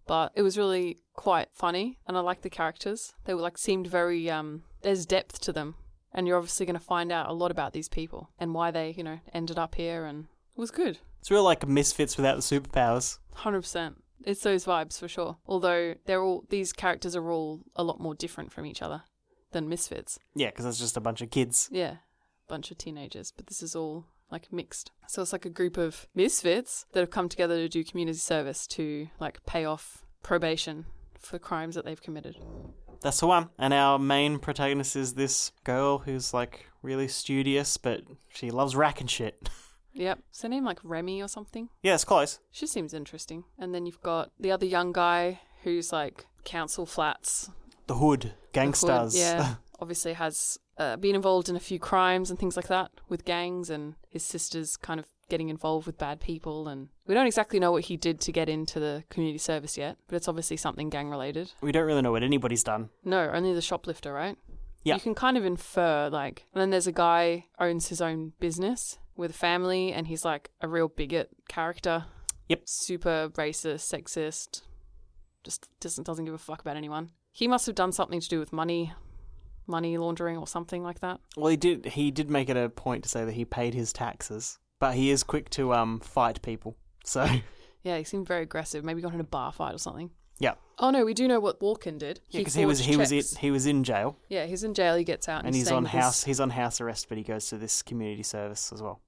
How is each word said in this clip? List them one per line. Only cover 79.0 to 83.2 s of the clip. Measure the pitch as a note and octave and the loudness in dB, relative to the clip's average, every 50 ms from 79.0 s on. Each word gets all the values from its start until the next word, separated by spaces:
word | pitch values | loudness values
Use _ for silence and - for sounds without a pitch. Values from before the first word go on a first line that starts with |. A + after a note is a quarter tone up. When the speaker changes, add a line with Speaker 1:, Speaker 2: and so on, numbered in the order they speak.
| - - - - - - - - - - - - - - | -16 -16 -16 -16 -16 -16 -18 -18 -18 -18 -18 -14 -8 -4
Speaker 1:
money | E3+ E3 E3+ E3+ E3 E3+ | -2 -2 0 0 0 0
laundering | E3 E3+ E3+ E3 E3+ E3+ E3 E3 | 0 -2 -2 -2 -2 -4 -4 -4
or | D#3 - | -8 -6
something | - E3+ E3+ - F#3 F3 F3 | -6 -8 -6 -6 -6 -6 -6
like | F3 F3 - | -8 -8 -6
that. | - F3+ F3+ - - _ - D3+ | -6 -6 -6 -8 -12 _ -6 0
Speaker 2:
Well, | D3+ D#3+ | 4 4
he | D#3+ D3 | 4 6
did, | E3 F3+ E3+ B2 - | 6 4 4 4 0
he | A2 - C#3+ D3 C#3+ | -6 -2 0 0 2
did | C3+ D3+ D#3 C#3+ | 2 0 0 2
make | D3 C#3 C3 B2+ | 2 2 2 4
it | B2+ B2 | 2 2
a | A#2+ A#2 | 2 2
point | - - - C3 A#2+ A2 - | -2 -4 -2 -2 -2 -2 -4
to | - | -4
say | - A#2 | -2 -2